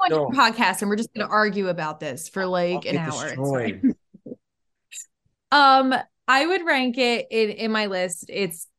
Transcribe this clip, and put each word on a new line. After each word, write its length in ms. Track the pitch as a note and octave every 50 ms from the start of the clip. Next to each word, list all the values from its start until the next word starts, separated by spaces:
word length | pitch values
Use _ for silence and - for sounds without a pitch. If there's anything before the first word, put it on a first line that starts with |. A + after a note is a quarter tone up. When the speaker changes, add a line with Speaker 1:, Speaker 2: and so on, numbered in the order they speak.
| F#4+
Speaker 1:
on 60 | F4+
Speaker 2:
No. 60 | - -
Speaker 1:
your 120 | C#4+ B3+
podcast 500 | A#3+ C#4 B3 A3+ A3+ A#3 A#3 F#3 F#3+ -
and 80 | G#3+ G3+
we're 60 | G3+
just 160 | G#3 A#3 -
gonna 160 | _ A3 G#3+ -
argue 400 | G#3 G#3+ G#3+ G#3 F#3+ G#3 F#3+ F3+
about 300 | F3 E3+ D#3 D#3 D#3 -
this 300 | D#3+ D3 B2 E3 - -
for, 180 | - F#3+ F#3+
like, 240 | F#3 F3+ F3+ F3 F3
Speaker 2:
I'll 60 | F3+
Speaker 1:
an 60 | -
Speaker 2:
get 140 | - A#2 -
Speaker 1:
hour. 120 | F3 E3 D#3
It's 220 | D3+ B2 - D3
Speaker 2:
destroyed. 500 | - C3 C3+ C#3 C3+ B2+ A#2 G#2+ F#2+ F#2+
Speaker 1:
fine. 120 | - - - -
<laughs> 40 | _ _ - - _ - B3+ - _ _ _ _ _ _ _ _ _ _ - - - _ _ _ _ _ _ _ _ _
Um, 420 | C#4+ D4 C#4+ C4+ C4 C4+ C4 C4 B3+ - - - _ _ _ -
I 160 | B3+ C4+ D4
would 220 | E4+ F#4 F#4 E4+
rank 320 | E4+ D4+ C4 B3+ B3+ A#3 C4+
it 280 | B3 A#3+ A#3+ G#3+ - -
in, 200 | A3 A3+ A3 G#3
in 200 | - - A3 A3
my 160 | A3 G#3+ G#3+
list. 400 | G3+ F#3+ F#3 F3+ F#3 F3+ - - -
It's 380 | - G3+ G3+ F3 - - - - _